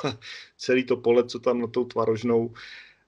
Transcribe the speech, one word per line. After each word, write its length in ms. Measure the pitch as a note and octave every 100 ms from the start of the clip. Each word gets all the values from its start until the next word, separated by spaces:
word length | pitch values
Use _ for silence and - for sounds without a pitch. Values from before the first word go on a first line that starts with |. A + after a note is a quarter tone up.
<laughs> 540 | C#3+ A2 - - - -
celý 260 | - B2+
to 140 | B2+ B2
pole, 260 | A#2 A#2+
co 160 | A#2+ B2
tam 220 | B2+ B2
na 60 | A2+
tou 160 | B2+ B2
tvarožnou, 680 | A#2 A2 A2+ A#2+ A#2 A#2 A2+ - - - _